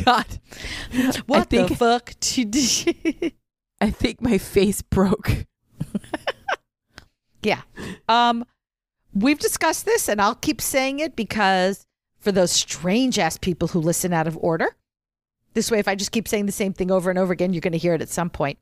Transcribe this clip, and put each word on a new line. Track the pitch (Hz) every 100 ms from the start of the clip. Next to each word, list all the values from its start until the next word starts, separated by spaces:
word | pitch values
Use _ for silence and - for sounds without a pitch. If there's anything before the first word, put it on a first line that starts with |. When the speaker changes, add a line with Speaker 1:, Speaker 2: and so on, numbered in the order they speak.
Speaker 1:
God. | - 233 - - - - - - - 247 254 247 -
Speaker 2:
What | 294
Speaker 1:
I |
think, | 359 220 180
Speaker 2:
the |
fuck? | - 233 240 - -
<laughs> | - - 214 254 233 - 339 - 330 - 339 - _ _ _ -
Speaker 1:
I | 160
think | - - -
my | 240 196
face | - 202 202 -
broke. | - - 190 - - -
<laughs> | - _ _ - - 208 - - - - - - _ _ _ - - _ _ _
Speaker 2:
Yeah. | 208 180 - - - - -
Um, | 233 240 233 240 _ _ _ _ _ _
we've | 196 254 302
discussed | 440 - 330 -
this, | - 453 -
and | 208
I'll | 202
keep | 240 - 208
saying | - 269 269 277
it | 320
because | - - 214 190 185 185 196 _ _ _ _
for | 208
those | 190 175
strange-ass | - - - 175 220 262 214 160 -
people | 190 165 170
who | 180
listen | 160 165 185
out | 170 160
of | 156
order, | 175 165 - - _ _ _ _ _ _ _
this | 226 -
way, | 220
if | 202
I |
just | 196 202
keep | 233 -
saying | 214 202
the |
same | - 196
thing | - 180
over | 190 180
and | 185
over | 185
again, | 175 180
you're | 170
gonna | 185 165
hear | 170
it | 160
at | -
some | - 170
point. | - 143 -